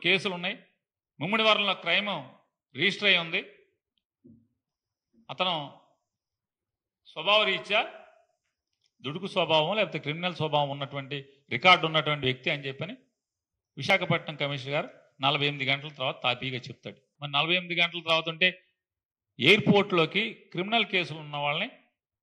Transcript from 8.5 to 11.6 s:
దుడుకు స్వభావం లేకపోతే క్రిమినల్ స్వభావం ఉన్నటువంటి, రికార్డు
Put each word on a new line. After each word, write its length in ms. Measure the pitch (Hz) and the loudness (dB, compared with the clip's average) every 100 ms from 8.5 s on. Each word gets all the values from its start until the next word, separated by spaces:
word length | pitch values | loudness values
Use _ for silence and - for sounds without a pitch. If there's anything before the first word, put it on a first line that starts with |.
| _ _ _ _ _ | _ _ _ _ _
దుడుకు 240 | 131 165 190 | -10 -8 -4
స్వభావం 440 | 190 160 160 156 214 | -2 4 4 4 0
లేకపోతే 220 | 175 160 139 | -2 -2 -6
క్రిమినల్ 340 | 160 180 160 | -6 -6 -4
స్వభావం 320 | 156 147 143 139 | 0 0 0 -4
ఉన్నటువంటి, 440 | 135 139 131 143 - _ - | -8 -8 -8 -10 -12 _ -8
రికార్డు 340 | 120 | 2